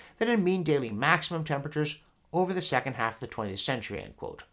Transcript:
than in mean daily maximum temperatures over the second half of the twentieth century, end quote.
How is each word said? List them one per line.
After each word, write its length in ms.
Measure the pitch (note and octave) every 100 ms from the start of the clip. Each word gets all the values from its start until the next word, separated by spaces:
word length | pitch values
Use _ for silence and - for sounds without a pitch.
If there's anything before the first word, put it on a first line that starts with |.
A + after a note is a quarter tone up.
| - -
than 100 | A#3
in 160 | A#3
mean 180 | F3+ F#3
daily 280 | D#3 C#3+ A#2
maximum 540 | G#2+ D3 E3+ - E3+
temperatures 560 | D#3 C#3 D3 D3+ D3+ - _ _ _
over 220 | E3+ F#3
the 80 | F#3
second 340 | - B2+ C3+
half 200 | B2 A2+
of 60 | -
the 60 | B2
twentieth 340 | - G#2 G2+
century, 420 | - B2 G#2 G2+
end 120 | G#1+ -
quote. 260 | - - -